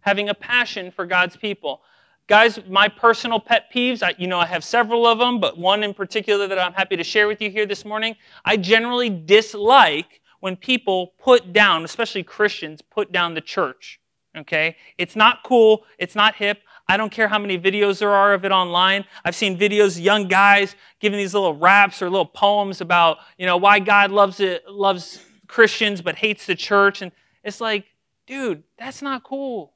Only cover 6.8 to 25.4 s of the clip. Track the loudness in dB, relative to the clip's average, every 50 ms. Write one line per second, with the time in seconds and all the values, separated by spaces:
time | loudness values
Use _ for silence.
6.8 | -4 -4 -4 -6 -6 -4 0 0 0 0 -2 -6 -8 -8 -4 -4 -4 -4 -6 -10
7.8 | -10 -10 -8 -6 -6 -8 -8 _ _ _ _ -8 _ -2 -2 -2 2 2 2 2
8.8 | 2 -2 -4 -4 -4 -4 -6 -8 0 4 4 4 4 0 -10 -4 2 4 6 6
9.8 | 6 4 2 -4 -8 _ _ _ _ _ _ _ -10 -10 -10 -8 -4 -4 -4 -2
10.8 | _ -2 -2 -2 -4 -8 _ _ 2 4 4 4 4 0 2 4 4 4 4 0
11.8 | -2 -8 -6 -6 -6 -6 -6 -10 -10 _ -4 -2 -2 -2 -2 -6 -12 -14 -16 -18
12.8 | _ _ _ -6 -6 _ -2 -2 -2 -2 -4 -8 -10 -8 -4 -4 -4 -4 -6 _
13.8 | -20 -20 -20 _ _ _ _ _ _ _ _ -18 -10 -6 -4 -2 -2 -2 -6 _
14.8 | _ -20 _ -8 -8 -8 -2 2 2 2 2 0 -4 0 2 4 6 4 4 2
15.8 | _ _ _ _ -12 -8 -2 0 0 0 0 -2 -4 -4 -4 _ _ _ _ -16
16.8 | _ -2 -2 -2 -2 -6 -2 -2 -2 0 0 -4 -2 -4 -6 -2 -2 -2 0 0
17.8 | 0 0 0 -2 0 2 2 4 4 4 2 0 0 0 0 0 0 0 0 0
18.8 | 2 2 0 -2 -4 _ -20 -8 _ -6 -4 -2 -4 -4 -2 0 -2 0 2 2
19.8 | 2 2 2 0 0 2 2 2 0 0 2 4 6 6 6 4 4 -2 -6 _
20.8 | _ _ _ _ -4 -2 -2 -2 -6 -2 -2 -2 -2 -2 -2 2 4 6 6 6
21.8 | 4 4 0 -6 -6 -4 -2 -2 -4 -4 _ 0 0 2 2 0 -2 -4 -6 -10
22.8 | -4 0 2 4 4 2 2 -2 -10 _ _ _ -2 0 0 2 4 4 4 4
23.8 | 4 2 4 4 4 2 4 2 2 2 2 -4 -4 -2 -2 -6 _ -14 -8 -2
24.8 | -2 -2 -2 -2 -8 -16 -20 -20 -20 _ _ _